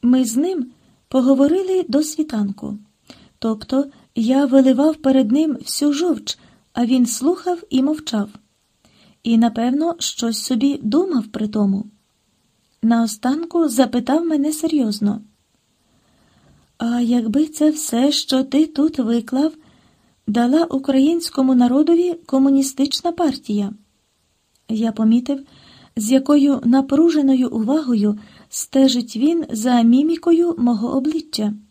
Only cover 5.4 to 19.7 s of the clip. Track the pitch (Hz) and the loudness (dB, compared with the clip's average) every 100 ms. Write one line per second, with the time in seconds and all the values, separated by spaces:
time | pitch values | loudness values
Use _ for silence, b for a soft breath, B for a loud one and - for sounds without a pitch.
5.4 | 320 269 - - 294 285 349 233 - - | 0 -4 -8 -2 -2 0 -2 -2 -6 -14
6.4 | b b b - 240 254 240 - 269 370 | b b b -4 0 2 2 0 -2 -2
7.4 | 359 349 - 262 269 311 - 220 202 - | -4 -6 -2 0 0 -2 -4 -6 -6 -10
8.4 | _ _ _ _ b b b b 233 226 | _ _ _ _ b b b b 0 2
9.4 | 233 233 240 277 330 339 - - 233 226 | 2 0 -2 -2 -2 -4 -8 -6 -6 -6
10.4 | - 247 277 277 214 269 381 277 214 214 | -4 -2 0 -2 -2 0 0 -2 -4 -8
11.4 | 214 214 202 196 - _ _ _ _ _ | -6 -2 0 -2 -6 _ _ _ _ _
12.4 | _ _ _ _ 226 233 226 - 247 294 | _ _ _ _ 0 0 -2 -4 -4 -4
13.4 | 339 339 320 226 262 247 247 302 339 311 | -2 -2 0 2 0 0 -2 -2 0 0
14.4 | 294 311 330 311 226 208 202 - - _ | -2 -2 -2 -2 -2 -2 -2 -4 -10 _
15.4 | _ _ _ _ _ _ _ _ _ _ | _ _ _ _ _ _ _ _ _ _
16.4 | _ _ _ _ 233 240 240 247 233 240 | _ _ _ _ -4 -2 0 0 0 0
17.4 | 311 - 302 302 - 233 277 294 - 262 | -2 0 0 0 -4 0 0 0 -2 -2
18.4 | 269 269 311 - 302 320 226 233 233 254 | 0 0 0 0 -2 0 -2 -2 -2 -2
19.4 | 311 320 b | -2 -4 b